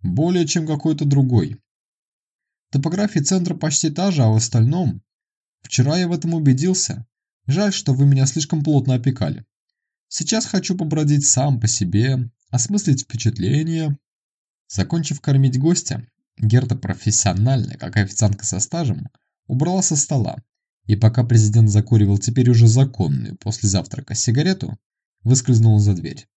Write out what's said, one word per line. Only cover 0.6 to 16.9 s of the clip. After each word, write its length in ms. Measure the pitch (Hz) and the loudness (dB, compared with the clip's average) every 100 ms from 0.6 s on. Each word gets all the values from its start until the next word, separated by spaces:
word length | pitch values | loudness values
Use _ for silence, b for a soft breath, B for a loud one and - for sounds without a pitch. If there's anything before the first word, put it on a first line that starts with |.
| 156 | -2
какой-то 380 | 147 160 151 | -2 -2 -2
другой. 560 | 151 139 131 120 85 110 _ _ _ _ _ _ _ _ _ _ _ | 0 2 4 2 0 -8 _ _ _ _ _ _ _ _ _ _ _
Топография 500 | 139 147 180 208 175 | -4 -2 -2 -2 -2
центра 320 | 143 190 175 151 | 0 -2 -2 -4
почти 340 | 156 - 160 | -4 -2 -2
та 220 | 151 196 | -2 -2
же, 120 | 165 | 2
а 60 | 113 | 2
в 60 | 110 | 2
остальном... 680 | 113 120 113 165 165 92 _ _ _ _ _ _ | 0 2 2 2 -2 -4 _ _ _ _ _ _
Вчера 360 | - - 131 165 | -8 0 0 0
я 100 | 180 | -2
в 60 | |
этом 200 | 170 165 | -4 -4
убедился. 720 | 165 147 131 170 185 - - 117 _ _ _ - | 0 2 2 2 -2 -4 -8 -14 _ _ _ -4
Жаль, 260 | 147 208 | -2 0
что 200 | 196 - | -2 -2
вы 120 | 131 139 | 2 4
меня 200 | 135 135 | 4 2
слишком 380 | - 151 160 | -2 -4 -2
плотно 300 | 147 147 123 | 0 0 2
опекали. 520 | 127 120 - 82 71 - _ _ _ _ _ _ | 0 -2 -2 -4 -6 -14 _ _ _ _ _ _
Сейчас 380 | - 151 220 - | -10 -2 -2 -2
хочу 320 | 190 - 185 | -4 -4 -4
побродить 480 | 160 151 147 147 143 | -2 -2 2 2 2
сам 340 | - 143 127 | 0 0 0
по 80 | 110 | -2
себе, 640 | - 92 98 123 131 120 _ _ | -2 -2 0 0 0 -4 _ _
осмыслить 520 | 127 - 202 196 135 | -4 -2 -2 0 -2
впечатления". 960 | - 113 110 117 - 143 160 165 156 143 _ _ _ _ _ _ _ | -2 -4 -4 -2 -2 0 -2 -4 -4 -6 _ _ _ _ _ _ _
Закончив 520 | - 92 170 160 143 | -6 -4 -2 -4 -6
кормить 400 | - 135 135 127 | 0 2 2 2
гостя, 480 | 147 175 - - 117 _ _ _ | 0 0 -2 -10 -10 _ _ _
Герта 380 | 107 117 127 110 | 2 2 2 -4
профессионально, 1000 | - | -4